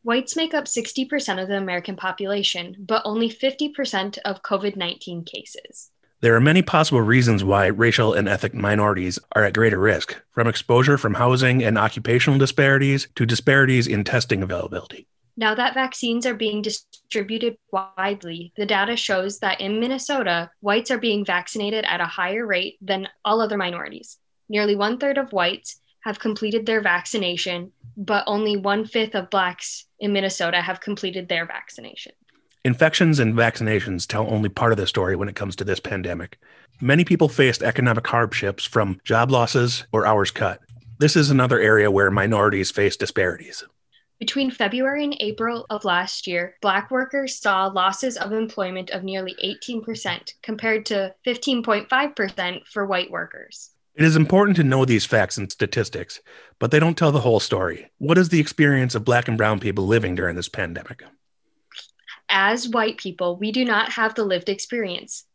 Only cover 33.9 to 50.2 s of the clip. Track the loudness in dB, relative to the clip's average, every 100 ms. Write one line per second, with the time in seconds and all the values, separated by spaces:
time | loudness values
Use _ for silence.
33.9 | -6 -4 -4 -2 0 -2 0 2 2 0
34.9 | 0 -2 -2 -4 -6 -8 -6 -4 -4 -4
35.9 | -6 -6 -8 -10 -18 _ _ _ _ 2
36.9 | 4 4 4 4 4 2 4 -2 2 2
37.9 | 2 0 0 0 -2 -4 -4 -2 0 0
38.9 | -4 0 2 4 2 2 2 0 -2 -2
39.9 | 0 2 2 2 -2 -4 -4 _ -20 -20
40.9 | 0 4 4 4 4 4 4 6 6 6
41.9 | 6 4 4 2 4 4 2 -2 2 0
42.9 | 0 -4 0 0 -2 -12 -18 -18 _ _
43.9 | _ _ _ -6 -2 -4 -2 -2 0 -2
44.9 | -2 -4 -6 -8 -6 -6 -6 -8 -6 -2
45.9 | -2 -2 -8 -6 -6 -6 _ 0 0 -2
46.9 | -4 -2 -4 -6 -4 0 0 0 0 0
47.9 | 0 -6 -4 -6 -4 -4 -4 -6 -6 -8
48.9 | -8 -6 -8 -8 -8 -8 -8 -8 -8 -8
49.9 | -8 -6 -8